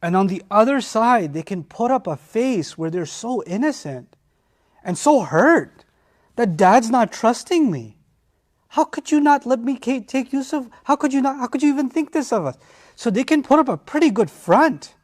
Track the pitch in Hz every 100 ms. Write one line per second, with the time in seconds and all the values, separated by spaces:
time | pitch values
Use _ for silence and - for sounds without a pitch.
0 | 170 185 196 185 - 202 233 277 - 220
1 | 226 247 165 147 160 190 156 - 240 262
2 | 180 147 _ 220 254 233 151 - 165 175
3 | 160 - 226 247 - 185 294 285 151 135
4 | 127 _ _ _ _ _ _ _ - 180
5 | 277 294 165 156 254 330 143 _ _ _
6 | _ _ _ - 233 160 185 226 226 254
7 | 220 - 226 240 - 349 285 151 113 _
8 | _ _ _ _ _ _ _ - 302 -
9 | - 302 294 285 262 254 233 262 - 262
10 | 208 269 247 269 262 311 240 - - 285
11 | 302 269 269 277 247 262 294 277 262 -
12 | 302 320 285 226 151 123 _ _ _ _
13 | - 185 262 311 - 294 285 160 - 302
14 | 320 202 185 - - 190 311 160 - _